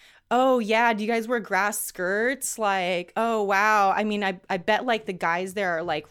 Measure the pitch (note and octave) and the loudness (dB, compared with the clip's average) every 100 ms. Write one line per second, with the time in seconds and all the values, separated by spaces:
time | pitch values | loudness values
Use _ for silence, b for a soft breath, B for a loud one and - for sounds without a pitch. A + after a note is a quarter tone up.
0 | b b b A#3+ C4 B3+ G#3 A3 A#3+ A3 | b b b 2 4 2 2 2 2 2
1 | G#3+ A#3 A3+ B3 F#3+ F#3 G3+ G#3+ - - | 0 -2 -2 -4 -2 0 0 -2 -8 -6
2 | F3+ G3+ A#3 C4+ - - G#3+ G3 F3+ F3+ | -2 0 0 -2 -6 -4 -2 0 0 -2
3 | F3 - A3+ A3+ G3+ G3 G#3+ G#3+ G3 F3+ | -4 -2 0 0 2 2 4 4 4 2
4 | G#3+ G#3 G3 F#3 - F#3+ F3 G#3+ B3 A3 | 0 0 -2 -4 -6 -4 0 0 0 -2
5 | A3 F#3 F3 E3+ F#3+ F#3 F#3+ E3+ E3+ D#3 | -4 -4 -2 -2 -4 -4 -2 -2 -2 -4
6 | D#3 | -6